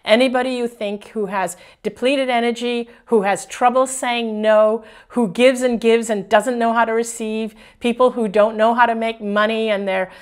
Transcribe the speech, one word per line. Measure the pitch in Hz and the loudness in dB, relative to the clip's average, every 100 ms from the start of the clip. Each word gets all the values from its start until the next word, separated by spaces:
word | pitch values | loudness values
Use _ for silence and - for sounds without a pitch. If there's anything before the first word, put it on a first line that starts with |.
Anybody | - 220 262 247 254 | 0 2 2 0 -2
you | 247 240 | -4 -6
think | 240 208 208 - | -6 -8 -8 -10
who | 226 196 | -8 -6
has | 202 180 - - _ | -4 -6 -8 -20 _
depleted | 214 208 247 277 254 | -10 -4 -2 0 0
energy, | 240 233 233 240 240 233 - - | 0 -2 -4 -4 -6 -8 -14 -2
who | 226 | 0
has | 196 196 - | 0 -2 -6
trouble | - 247 254 262 | 0 0 2 0
saying | 262 254 240 226 214 | -2 -4 -4 -4 -2
no, | 214 214 214 226 - - _ | 2 4 4 0 -6 -20 _
who | 247 220 | -2 -2
gives | 175 247 247 | 4 4 4
and | 254 233 | -2 0
gives | 226 233 233 | 2 2 0
and | 208 - | -4 2
doesn't | 214 240 240 | 2 2 -2
know | 233 | 0
how | 233 | 0
to | 226 | 0
receive, | 226 233 - 220 220 220 - - _ | -2 -4 -6 -6 -4 -6 -10 -20 _
people | 240 233 254 | -4 2 2
who | 247 220 | 2 -2
don't | 208 214 220 | 2 2 2
know | 220 | 2
how | 233 233 | 4 2
to | 226 | 2
make | 226 226 | -4 -6
money | 208 208 214 226 220 | -4 0 0 0 -2
and | 202 196 | -2 -2
their, | 190 185 - | -4 -4 -10